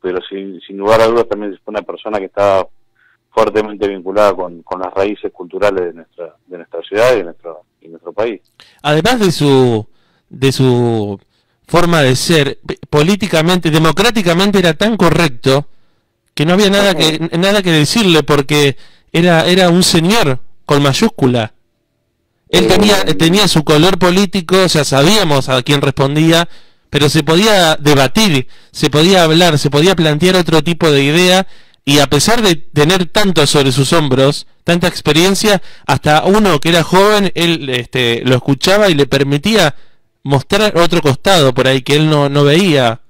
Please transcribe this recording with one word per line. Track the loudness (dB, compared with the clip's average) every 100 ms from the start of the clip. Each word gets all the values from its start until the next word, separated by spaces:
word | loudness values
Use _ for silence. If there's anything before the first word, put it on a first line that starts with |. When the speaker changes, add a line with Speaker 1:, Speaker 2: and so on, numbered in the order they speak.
Speaker 1:
pero | -6 -8 -8
sin, | -14 -12 -16
sin | -18 -6
lugar | 0 2
a | 2
dudas | 0 -2
también | -6 -8 -12
fue | -10
una | -10
persona | -10 -14 -8 -8
que | -8
estaba | -2 0 0 -2 -12 _ _ _ _ _
fuertemente | -2 0 0 -4 -4 -6
vinculada | -6 -6 0 0
con, | 0 -8 -12
con | -12 -10
las | -8
raíces | -4 -4 -4 -12
culturales | _ -14 -4 -2 -2
de | -6
nuestra, | -10 -20 _ -18 _ _
de | -20
nuestra | -16 -16
ciudad | -8 -2 0
y | 0
de |
nuestro, | -4 -14 -20 -20 _ _
y | -20
nuestro | -20 -16
país. | -8 -6 -8 _ _ -20 _
Speaker 2:
Además | -4 -2 -2 -2
de | -2
su, | 0 2 2 2 0 -6 _ _ _ _
de | -4 -2
su | 0 0 2 0 -2 -6 -10 _ _ _ _ _
forma | 0 2 2
de | 0
ser, | 0 0 0 0 -6
p-, | -12 -14 -4
políticamente, | -2 0 0 -2 -2 0 0 0
democráticamente | 0 0 0 0 0 0 0 0 2
era | 0
tan | 0 -2 2
correcto | 0 2 0 -2 0 0 -2 -18 _ _ _ _ _
que | -6
no | 0
había | 2 2
nada | 2 0
que, | 0 -2 -2
Speaker 1:
Ujú. | -4
Speaker 2:
n-, | -2
nada | 0 0
que | 0
decirle, | 0 0 0 2 2
porque | 2 0 0 0 0 -2 -14 _ _
era, | 0 2 2 2
era | 2 2
un | 2
señor | 2 2 2 0 0 -2 -6 -18
con | -2 0
mayúscula. | 0 0 -2 0 0 0 -4 _ _ _ _ _ _ _ _ _ _
Él | -2 2
Speaker 1:
Eh, |
Speaker 2:
tenía, | 2 2 2 0 0
tenía | 2 2 2
su | 0
color | 2 2 2 2
político, | 0 2 0 -4 -2 0
o | 2
sea, | 0
sabíamos | 0 0 2 2 2 -2 0
a | -4
quién | -2 -2
respondía, | -2 -2 -2 0 2 2 -2 -10 -20 _ _
pero | -2 0
se | 0
podía | 0 0 2 2 2 0
debatir, | 2 2 2 2 0 0 -4 -14 _
se | -4 -2
podía | 0 2 4
hablar, | 4 4 2 2
se | 0
podía | 0 2 2
plantear | 0 2 0 0
otro | 0 0
tipo | 0 -2 0
de | 2
idea, | 2 2 2 2 -2 -10 _ _ 0
y | 2
a | 2
pesar | 0 2 2
de | 2 0
tener | -4 0 2 2 0
tanto | 0 0 2 2
sobre | 2 0
sus | 0 0
hombros, | 0 0 0 0 -2 -10 _
tanta | -4 -2 -2
experiencia, | -4 -2 2 2 2 0 0 -2 -16 -4
hasta | -2 2 2
uno | 2 2 2 0
que | 0
era | 0
joven, | 2 2 4 2 0
él, | -2 -2 -2 -4
este, | -6 -6 -4 -2 -2
lo | 0 0
escuchaba | 0 -2 2 2 2
y |
le | 2 0
permitía | 0 -2 -2 -2 0 0 -2 -18 _ _ _
mostrar | -2 -2 0 0 0 2
otro | 2 2
costado | 0 -2 0 2 2
por | 2 0
ahí | 0
que | 0 0
él | 2
no, | 0 0
no | 2
veía. | 2 2 2 2 0 -2 -12